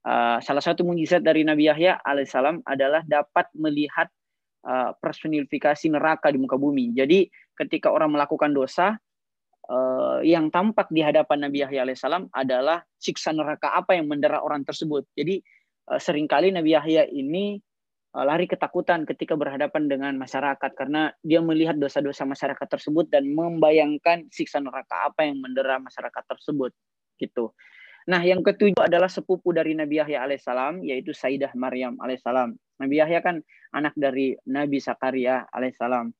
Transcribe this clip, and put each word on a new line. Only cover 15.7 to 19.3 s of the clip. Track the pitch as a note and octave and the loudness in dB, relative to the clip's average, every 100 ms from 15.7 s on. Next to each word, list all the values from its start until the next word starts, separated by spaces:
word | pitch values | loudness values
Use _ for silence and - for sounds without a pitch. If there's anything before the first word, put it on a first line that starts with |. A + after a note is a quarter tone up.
| _ - | _ -6
eh, | C3+ | -6
seringkali | - C#3+ D3+ C#3+ F3 F#3+ | -2 -2 2 4 4 2
Nabi | D#3 D#3 | 4 2
Yahya | D#3 D#3+ | 4 2
ini, | D3 C#3+ C3+ E3+ G3+ G3+ _ _ _ _ _ C3 | 2 0 -4 -2 -4 -6 _ _ _ _ _ -4
eh, | |
lari | C3+ D#3+ F3+ | 0 0 0
ketakutan | F3+ - F3 E3 F3 | -2 -2 -2 0 0
ketika | D3+ D3+ E3 | 0 -6 -4